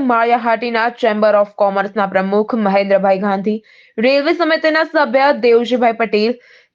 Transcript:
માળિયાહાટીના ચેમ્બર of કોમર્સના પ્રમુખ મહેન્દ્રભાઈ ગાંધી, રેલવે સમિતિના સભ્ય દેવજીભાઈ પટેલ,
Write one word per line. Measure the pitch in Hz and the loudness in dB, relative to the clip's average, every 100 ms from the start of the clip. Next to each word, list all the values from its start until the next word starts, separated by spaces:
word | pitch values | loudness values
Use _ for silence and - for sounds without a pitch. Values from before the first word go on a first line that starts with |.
માળિયાહાટીના | 262 233 233 240 233 226 240 233 233 233 | 0 0 2 0 0 -2 -2 -2 -4 -2
ચેમ્બર | 226 208 214 208 | -2 0 2 2
of | 202 - | 0 -2
કોમર્સના | 202 196 196 214 196 | -2 0 -4 -2 -2
પ્રમુખ | 185 190 202 214 226 202 | -2 0 -2 -2 -2 0
મહેન્દ્રભાઈ | 196 196 196 196 190 | 0 2 2 2 0
ગાંધી, | 202 196 196 220 - _ _ - | 0 -2 -4 -6 -8 _ _ -2
રેલવે | 240 277 294 339 | 0 2 0 -2
સમિતિના | 320 320 311 311 320 | 0 0 0 0 0
સભ્ય | 320 277 262 277 240 | 0 0 2 2 2
દેવજીભાઈ | 240 233 233 240 233 226 | 2 2 2 0 0 0
પટેલ, | 226 208 220 240 _ - _ | -2 0 -2 -4 _ -20 _